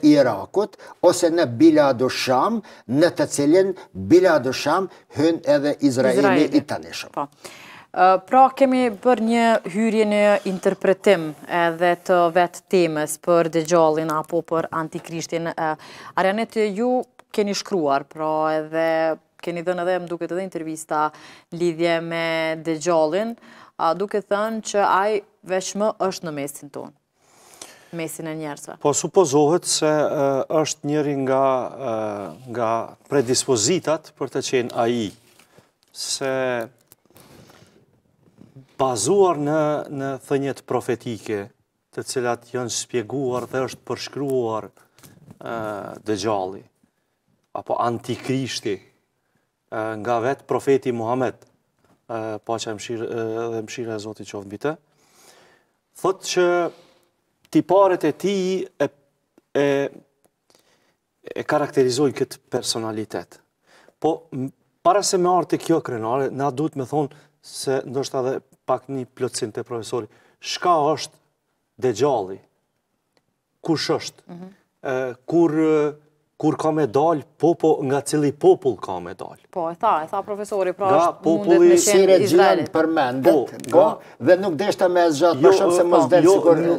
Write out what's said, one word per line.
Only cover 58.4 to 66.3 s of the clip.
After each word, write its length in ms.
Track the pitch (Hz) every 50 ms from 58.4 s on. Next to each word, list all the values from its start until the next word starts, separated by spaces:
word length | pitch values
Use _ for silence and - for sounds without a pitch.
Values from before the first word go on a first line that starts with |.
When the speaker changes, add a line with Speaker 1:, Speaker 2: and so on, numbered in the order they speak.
| 185 185 190 180 180 - _ _
Speaker 3:
e, 100 | 143 139 - _ _ _ _ _ _ _ _ _ _ _ _
e, 120 | 135 143 143 139 139 139 - - - - _ _ _ _ _ _ _ _ _ _ _ _ _ _ _ _ _ _ _ _ _ _ _ _ - -
e 100 | - 117
karakterizojnë 720 | - 151 151 147 139 - 139 131 127 120 135 151 135 113
këtë 280 | - 135 - - - _ _
personalitet. 920 | - 120 107 - - 117 113 110 107 110 107 - - 92 87 - - _ _ _ _ _ _ _ _ _ _ _ _ _
Po, 120 | - 156 165 - - _
m-, 240 | - 135 127 135 - _ _ _ _ _ _
para 180 | 170 185 208 185
se 140 | - - 185
me 100 | 175 180
arti 300 | 185 175 156 - - -
kjo 220 | - - 165 147 -
krenare, 460 | - 123 110 110 113 123 143 135 123